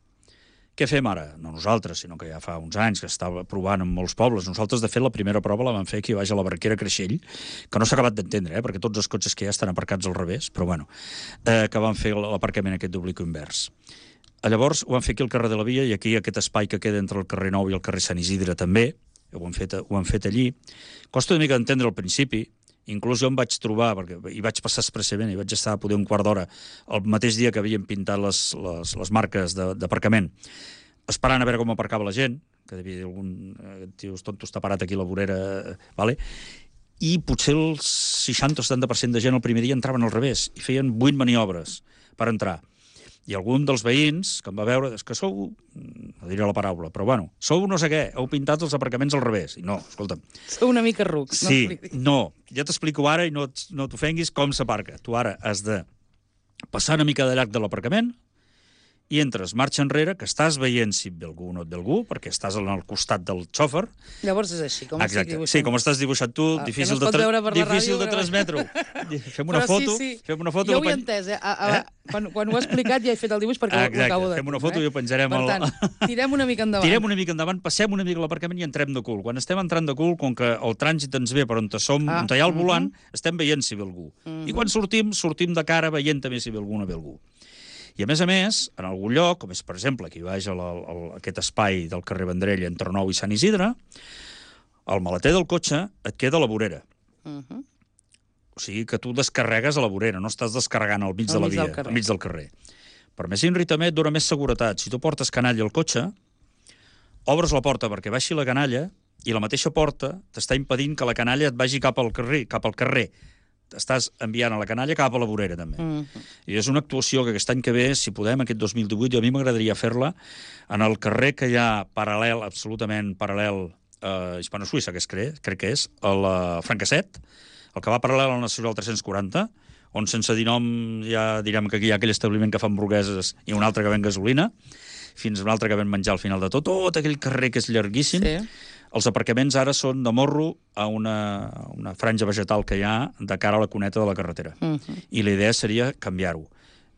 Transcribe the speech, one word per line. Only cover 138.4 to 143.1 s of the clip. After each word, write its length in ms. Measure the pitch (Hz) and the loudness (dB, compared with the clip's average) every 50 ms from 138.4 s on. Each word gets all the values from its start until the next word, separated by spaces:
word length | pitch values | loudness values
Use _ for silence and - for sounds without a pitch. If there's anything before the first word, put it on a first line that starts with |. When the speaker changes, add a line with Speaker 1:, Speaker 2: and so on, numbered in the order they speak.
| 220 220 - - - - - - - - - | -4 -8 -12 -18 -20 -20 -20 -20 -16 -6 -4
Speaker 1:
Els 120 | 113 107 | 0 0
aparcaments 480 | 254 - 113 110 - 117 120 135 143 131 | 2 2 2 0 2 2 2 2 4 4
ara 160 | 135 131 135 139 | 4 4 4 2
són 280 | - - 135 131 135 127 | 2 0 0 0 0 0
de 80 | 120 | 2
morro 460 | 113 123 135 147 143 147 156 165 - - _ _ _ | 4 4 4 4 4 2 0 0 -4 -8 _ _ _
a 120 | 104 104 | -4 -2
una, 640 | 107 107 110 110 110 107 107 104 104 101 98 104 110 - - - - - | -2 -2 -2 -2 0 0 0 -2 -2 -4 -4 -6 -8 -10 -12 -12 -12 -10
una 160 | - - 95 92 | -10 -10 -10 -4
franja 300 | - - 113 113 107 110 | 0 2 2 2 4 2
vegetal 400 | 101 101 110 98 - 110 107 101 | 2 2 0 2 2 2 2 2
que 120 | - 101 98 | 2 0 0
hi 40 | 101 | 2
ha 280 | 104 110 110 135 - | 2 2 0 0 -4